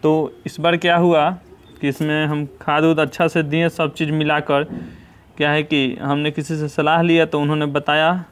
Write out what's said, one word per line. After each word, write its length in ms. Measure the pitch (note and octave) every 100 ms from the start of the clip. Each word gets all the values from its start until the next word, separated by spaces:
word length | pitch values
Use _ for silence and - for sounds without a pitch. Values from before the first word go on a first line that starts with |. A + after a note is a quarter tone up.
तो 300 | D#3 D#3 D3+ - -
इस 140 | -
बार 160 | D#3+ E3+
क्या 180 | F3 E3+
हुआ 320 | F3 D#3+ D3+ F3+ - - - -
कि 80 | C#3+
इसमें 380 | C3 D3+ D3+ D3+
हम 200 | D3+ D3 -
खाद 240 | - D3+
उद 160 | E3 D#3+
अच्छा 280 | D3+ - E3
से 140 | E3+
दिए, 260 | D3+ D#3 E3+
सब 260 | - D#3
चीज़ 180 | - D#3
मिलाकर। 520 | D#3 D3+ D3+ D3 C#3+ D3+ - - - - - - -
क्या 140 | D3
है 120 | D3+
कि 320 | D3 D3+ C3 -
हमने 340 | C#3 C#3+ D3+
किसी 260 | D3 D3 D#3+
से 120 | D3+
सलाह 320 | - D3+ E3
लिया 240 | E3+ E3 D#3+
तो 140 | D3+
उन्होंने 260 | D3 D3+ D3
बताया 560 | C#3 - D3+ D#3+ F3+ E3+